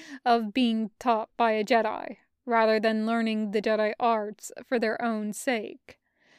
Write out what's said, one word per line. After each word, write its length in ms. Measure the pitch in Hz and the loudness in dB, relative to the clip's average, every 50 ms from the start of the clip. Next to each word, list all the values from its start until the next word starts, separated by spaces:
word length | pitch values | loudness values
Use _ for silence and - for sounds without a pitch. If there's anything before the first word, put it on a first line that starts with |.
| 320 302 285 262 - | -18 -18 -18 -6 0
of 300 | 247 233 233 226 208 - | 2 2 2 2 0 0
being 360 | 262 254 233 226 220 220 202 - _ | 2 2 2 2 0 -2 -4 -8 _
taught 300 | - 254 233 214 220 - _ | -2 0 0 0 -2 -4 _
by 160 | - 240 226 220 | 0 2 2 2
a 120 | 214 214 | 2 2
Jedi, 520 | 202 254 226 220 214 - - 50 - - - _ _ _ _ _ | 2 2 2 2 0 -2 -6 -8 -10 -12 -16 _ _ _ _ _
rather 340 | 254 233 226 220 220 220 220 | 0 2 4 4 4 4 4
than 240 | 214 220 220 220 214 | 2 2 0 0 0
learning 460 | 220 226 233 226 226 220 214 220 208 | 0 0 0 0 0 0 -2 -2 -2
the 100 | 196 240 | -2 -2
Jedi 320 | - 233 220 214 214 208 220 - | 0 0 0 2 0 0 0 0
arts 500 | 254 233 233 220 208 208 214 - - - - - - | 0 0 2 0 -2 -4 -8 -12 -16 -16 -16 -18 -8
for 120 | - 262 233 | -4 -2 0
their 220 | 226 220 214 - 240 | 0 0 -2 -2 -2
own 320 | 233 226 214 214 214 208 | -2 -2 -2 -4 -6 -8
sake. 640 | - - - 247 220 208 - - - _ - - - _ _ _ _ _ _ _ | -6 -4 -4 -2 -2 -4 -8 -12 -16 _ -20 -20 -20 _ _ _ _ _ _ _